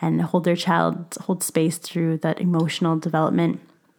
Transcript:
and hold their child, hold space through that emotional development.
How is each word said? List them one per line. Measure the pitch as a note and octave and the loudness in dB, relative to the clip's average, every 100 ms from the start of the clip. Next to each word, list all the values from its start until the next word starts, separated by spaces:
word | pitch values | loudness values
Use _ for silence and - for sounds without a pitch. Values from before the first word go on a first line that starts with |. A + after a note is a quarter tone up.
and | D#3+ D#3+ | -2 0
hold | E3+ F3+ | 2 2
their | F3 E3+ | 2 0
child, | F3+ E3+ E3 E3+ E3+ - | 2 2 2 0 -8 -8
hold | - F3+ | -4 -4
space | - - D#3+ - | -2 0 0 0
through | - F3 E3 D#3+ | -6 -2 0 0
that | E3 - | -2 -2
emotional | F3+ E3 D#3+ - E3+ D#3+ | 0 0 0 0 0 0
development. | E3 D#3 D#3 - E3+ - - _ _ | 0 0 2 2 0 -2 -10 _ _